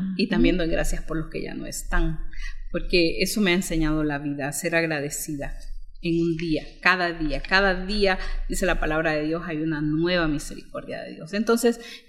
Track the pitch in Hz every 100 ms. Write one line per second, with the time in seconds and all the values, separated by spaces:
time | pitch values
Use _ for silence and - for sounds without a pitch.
0 | 190 185 - 202 - - 165 - - -
1 | - 80 - 78 - - - - - -
2 | - 156 - - - - - 170 165 180
3 | 165 - 185 214 190 180 - 160 156 156
4 | 151 143 147 143 139 143 170 165 165 151
5 | 147 - - 143 - - - - - -
6 | 175 170 170 160 170 151 - - 175 185
7 | 175 170 156 135 - 190 196 185 185 208
8 | 190 190 - - - 185 185 160 156 156
9 | 160 151 151 165 170 151 160 147 151 156
10 | 170 180 160 143 - - - - - -
11 | - - 160 202 226 240 240 233 - -